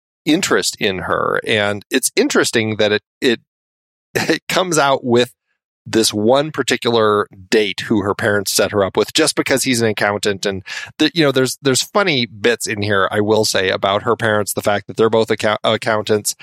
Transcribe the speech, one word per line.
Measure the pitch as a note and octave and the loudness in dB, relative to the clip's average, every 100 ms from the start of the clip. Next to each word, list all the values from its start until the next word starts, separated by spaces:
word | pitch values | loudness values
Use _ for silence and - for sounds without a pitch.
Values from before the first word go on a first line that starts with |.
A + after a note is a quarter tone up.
| _ _ | _ _
interest | - E3 - A2+ - - | 0 0 2 0 0 -2
in | G#2 F#2+ | -4 -2
her, | F2+ F2 - G2 - | -4 -2 -2 -2 0
and | A2 G2+ G#2 - | 0 0 -4 -4
it's | C3 - - | -2 0 0
interesting | C#4 - - A#2+ A2 G#2 | 0 0 0 0 -2 0
that | G#2+ | 0
it, | G#2+ - _ | 0 -4 _
it, | C3+ A2+ _ _ _ _ | -2 -2 _ _ _ _
<laughs> | _ _ _ | _ _ _
it | - - D#3+ - | -4 -2 -4 -2
comes | - F#3 D#3 | -2 0 0
out | C#3 C3+ | 2 0
with | B2+ A#2 B2 _ _ _ _ _ - | 2 2 0 _ _ _ _ _ -2
this | A2 A2 | 0 2
one | G#2+ G#2+ C3+ D#3 | 0 2 2 2
particular | - B2+ B2+ A#2+ A#2 G#2+ G#2 - G2+ F#2 | -4 -2 -2 0 2 2 0 -2 -10 0
date | A2 G#2 - | 0 2 -4
who | - A2 | -2 0
her | G2 - | 0 -2
parents | A#2 G#2 F#2+ | 0 -2 -2
set | - G2 | 0 0
her | G2+ | 0
up | F#2+ - | 0 0
with | G#2 | 0
just | - D3+ - | 0 0 0
because | - C3+ | 0 0
he's | C3+ A#2 | 2 0
an | A2+ | 0
accountant. | G#2 G#2 G2+ G#2+ F#2+ | 0 -2 0 -2 -2
And | G2+ F#2+ - - - - | -4 -6 -10 -14 -14 -2
the, | D#3 | 0
you | F3 | 2
know, | C#3+ | 2
there's, | C3 B2+ - | 2 0 0
there's | C#3 B2 | 0 0
funny | - G#3 G3 C#3 A#2+ | 0 0 0 0 -4
bits | G#2 A#2 A2+ - | -2 -2 0 -4
in | G2+ | -4
here, | G#2 G2 F#2 | 0 2 2
I | G#2+ | 0
will | G#2 G#2+ G#2+ | 2 2 2
say, | G2+ F#2+ | 0 0
about | G2 G2 G2+ | 0 0 0
her | A#2+ G#2+ | 0 0
parents, | A2+ G#2 G2+ | 2 0 -2
the | - | -2
fact | A2 G2+ - | -2 -2 -4
that | G2+ | 0
they're | A2+ | 2
both | A2+ A2 | 2 0
account-, | A2 A2 G#2+ | 0 0 0
accountants, | A#2+ A2 A#2 G#2+ G#2 G#2+ - - | 0 -2 0 -2 0 -2 -2 -10